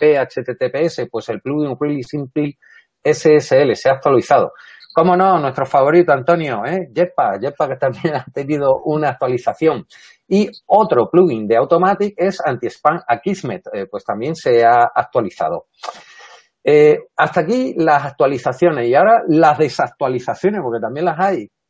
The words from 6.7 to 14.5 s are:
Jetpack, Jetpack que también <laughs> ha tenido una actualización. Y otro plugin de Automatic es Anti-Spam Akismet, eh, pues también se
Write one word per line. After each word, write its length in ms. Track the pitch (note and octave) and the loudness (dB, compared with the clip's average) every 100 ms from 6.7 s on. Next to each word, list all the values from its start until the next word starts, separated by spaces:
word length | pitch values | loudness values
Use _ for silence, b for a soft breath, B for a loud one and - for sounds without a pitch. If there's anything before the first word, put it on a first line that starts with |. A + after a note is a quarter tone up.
| F#3 D#3 | -6 -6
Jetpack, 520 | A#2 F3 - A#2 G2 | -2 -2 -2 -2 -2
Jetpack 260 | C3 - C#3+ | -6 -4 -6
que 40 | C3 | -2
también 380 | C3+ B2+ E3 | -4 -2 -4
<laughs> 20 | C#3+ | -4
ha 80 | C3 | -8
tenido 480 | C#3 C#3 D3+ C#3 C3+ - | -10 -6 -2 0 0 -2
una 240 | D3+ D3+ | -2 -2
actualización. 760 | C3 C3 B2+ - - D#3+ C3 - b b b - | -2 -4 -4 -4 -2 0 -2 -8 b b b -2
Y 220 | G3 G3+ - - | -2 -2 -6 2
otro 420 | G3+ - B2 G#2+ | 2 4 2 2
plugin 380 | E3+ F3+ A2+ G#2 | 4 2 0 0
de 100 | A2+ | 0
Automatic 580 | C3+ E3+ F#3 G3 G3+ G3 | 2 2 2 0 -4 -2
es 240 | F#3 F#3 | -4 -4
Anti-Spam 560 | D#3 B2 A2 - D3 E3+ - | -6 -4 -6 -2 -2 -2 -2
Akismet, 560 | A#2 G3 F#3+ C3 F#2 - | -4 -4 -6 -6 -10 -10
eh, 140 | G#2 F#2+ | -10 -8
pues 160 | G2+ | -10
también 300 | - G#2 C3+ | -8 -6 -6
se 300 | E3 C#3 | -4 0